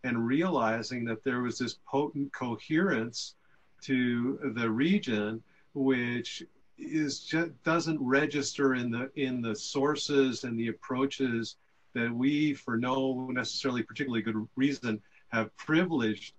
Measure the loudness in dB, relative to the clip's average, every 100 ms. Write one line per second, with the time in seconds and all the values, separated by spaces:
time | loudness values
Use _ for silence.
0 | 0 0 2 2 2 2 2 0 -4 -4
1 | -4 -2 -2 0 -2 -2 -4 -6 -4 -2
2 | 0 -2 -6 -4 -4 -4 0 2 2 0
3 | -2 -6 -12 -14 _ -20 _ -18 -2 2
4 | 2 2 0 -2 -4 -2 0 2 4 4
5 | 2 0 0 -4 -10 _ _ 0 2 2
6 | 2 -2 -4 -10 -14 -20 -20 -14 -4 0
7 | 0 -4 -2 -2 -2 -2 0 2 2 0
8 | 4 4 4 0 -2 2 4 4 0 -2
9 | -4 -2 -2 0 -2 -4 -4 0 2 0
10 | 2 4 4 2 -4 -2 -2 -4 -4 0
11 | 0 0 0 0 -4 -10 _ _ _ -4
12 | -2 2 2 2 0 0 -2 -2 0 0
13 | 0 -2 -2 -4 -2 -2 -2 -2 -4 -4
14 | -2 0 0 -4 -4 0 0 0 -2 -4
15 | _ _ _ -2 -2 -6 2 2 4 2
16 | 0 -2 -8